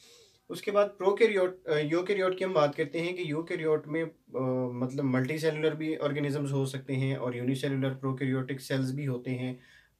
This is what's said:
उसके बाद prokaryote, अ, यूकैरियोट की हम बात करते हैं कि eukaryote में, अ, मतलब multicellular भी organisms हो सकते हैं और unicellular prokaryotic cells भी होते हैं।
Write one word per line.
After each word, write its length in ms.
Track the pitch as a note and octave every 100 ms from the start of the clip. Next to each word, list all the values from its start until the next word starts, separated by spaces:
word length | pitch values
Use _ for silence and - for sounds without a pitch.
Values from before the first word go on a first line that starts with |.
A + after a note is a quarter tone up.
| - - - _ _
उसके 220 | E3+ -
बाद 160 | G3+ G3+
prokaryote, 800 | - F#3 G3+ A3 G3+ F3+ - -
अ, 100 | D3+
यूकैरियोट 600 | D3+ E3 F3+ G3 F#3 F#3
की 80 | F#3
हम 80 |
बात 220 | F3+ D3 D3
करते 240 | D3 E3
हैं 160 | F3 F3+
कि 160 | E3
eukaryote 560 | D3+ E3+ F3 D#3 D#3 D3
में, 160 | D#3
अ, 80 | E3 - _ B2 C3 B2+ B2+
मतलब 300 | B2 B2 C#3
multicellular 720 | C#3 B2+ B2+ D#3 D#3+ D3+ D#3 D3+
भी 200 | D#3 D#3
organisms 560 | C#3+ C#3+ C#3+ C#3 C#3
हो 140 | C#3 C3+
सकते 280 | C3+ C#3
हैं 240 | C3 C3+ C3+
और 200 | B2+ A#2+
unicellular 520 | B2+ C3+ D3 C3+ C3+
prokaryotic 680 | C3 C3+ C3 C#3 C3 C3 C3+
cells 320 | - C#3 C3
भी 140 | C3+ C#3+
होते 260 | B2 B2+
हैं। 280 | B2 B2+ B2+ - - _